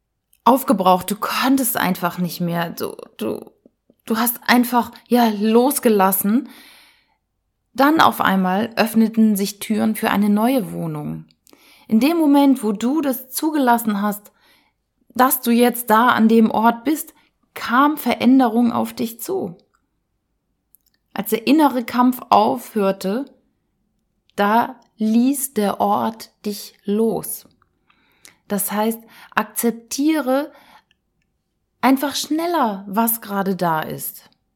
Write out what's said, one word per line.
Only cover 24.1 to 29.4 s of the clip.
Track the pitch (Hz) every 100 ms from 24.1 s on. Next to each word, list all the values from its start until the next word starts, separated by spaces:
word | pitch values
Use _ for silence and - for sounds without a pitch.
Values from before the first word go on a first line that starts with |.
| _ _ -
da | 202 226 247 262 _ -
ließ | 220 226 254 277 -
der | - 202 -
Ort | 202 220 226 226 - _ 208
dich | 202 - _
los. | - 208 226 170 156 - - _ _ _ _ _ _ _ - _ -
Das | 202 202
heißt, | 202 220 226 - - -
akzeptiere | -